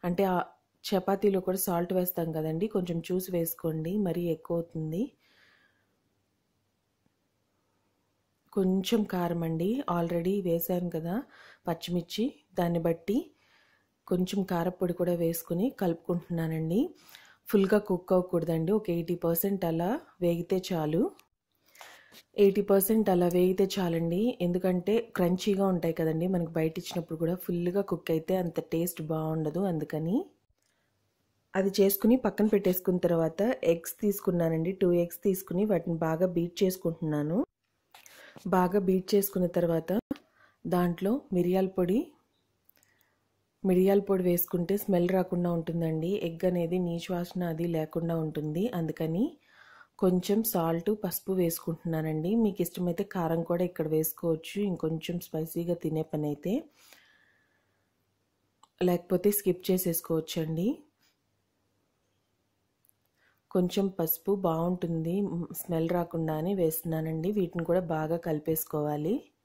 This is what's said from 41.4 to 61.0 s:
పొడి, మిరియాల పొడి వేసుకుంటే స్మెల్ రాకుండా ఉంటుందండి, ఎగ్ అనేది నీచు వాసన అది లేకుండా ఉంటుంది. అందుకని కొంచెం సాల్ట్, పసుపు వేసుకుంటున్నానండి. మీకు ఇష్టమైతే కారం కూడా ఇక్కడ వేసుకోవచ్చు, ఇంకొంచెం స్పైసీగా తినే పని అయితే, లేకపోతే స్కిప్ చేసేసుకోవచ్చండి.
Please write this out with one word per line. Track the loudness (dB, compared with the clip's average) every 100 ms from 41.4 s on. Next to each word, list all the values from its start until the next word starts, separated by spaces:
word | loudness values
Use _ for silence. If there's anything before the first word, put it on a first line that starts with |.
| 2 2 0 0
పొడి, | 2 2 -2 _ _ _ _ _ _ _ _ _ _ _ _ _ _ _
మిరియాల | 2 4 6 4 2
పొడి | 0 2
వేసుకుంటే | 0 0 -4 -2 -2 2
స్మెల్ | 2 2 0
రాకుండా | 0 -2 0 -2
ఉంటుందండి, | -2 -2 -2 -2 -2 -2 -4
ఎగ్ | -2 0
అనేది | 0 0 0 -2
నీచు | -4 -4 -4
వాసన | -4 -4 -4 -2
అది | -2 -2
లేకుండా | -2 -4 -2 -2 -2
ఉంటుంది. | -4 -4 -2 -2 -2
అందుకని | -4 -4 -2 0 -2 -4 _ -20 -20 -20 -20 0
కొంచెం | 2 2 2 0 2
సాల్ట్, | 0 0 0 0 -2
పసుపు | -4 -6 -4 0
వేసుకుంటున్నానండి. | 0 0 -6 -6 -4 -2 -2 -2 0 2
మీకు | 2 0
ఇష్టమైతే | -4 -2 -2 -2 -4
కారం | -2 0 0 0
కూడా | 0 0
ఇక్కడ | -2 0
వేసుకోవచ్చు, | 0 0 -2 -2 -2 -4 -4 -2
ఇంకొంచెం | -2 -2 -4 -4 -8 -6
స్పైసీగా | -6 -4 -4 -4 -2
తినే | -2 -2 -2
పని | -2 -2
అయితే, | -4 -2 -4 -4 _ -20 -20 _ _ _ _ _ _ _ _ _ _ _ _ _ _ _ _ _ _ 0
లేకపోతే | 0 0 2 2 2
స్కిప్ | 0 -2 0
చేసేసుకోవచ్చండి. | 0 0 -4 -2 -2 -2 -6 -4 -2 -2 -2 _ _